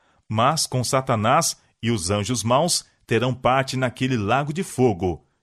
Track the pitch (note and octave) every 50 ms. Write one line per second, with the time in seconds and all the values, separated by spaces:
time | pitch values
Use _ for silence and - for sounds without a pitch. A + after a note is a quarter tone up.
0 | _ _ _ _ _ - A2 A2 A2+ C3+ D#3+ D#3 - - - B2+ A#2+ - - C3
1 | C3 - B2 G#2+ G#2 A2+ C3+ E3 E3 - - _ _ _ _ _ - A2 A#2+ G#2
2 | E2 F2+ G2+ G#2 G2+ G2+ B2+ A2+ G#2 A#2 B2 C#3 E3 F3 - - - _ _ _
3 | _ - A#2+ A2 A#2+ C3 B2 - - A#2+ B2+ C3+ C3 C3 - C3 C3 B2 A#2+ -
4 | C3 C3 C3 A2+ G2+ G2 A2+ C3+ D3 C#3 D3+ E3+ F#3+ - - - B2+ B2 G2+ E2+
5 | F#2+ - - - _ _ _ _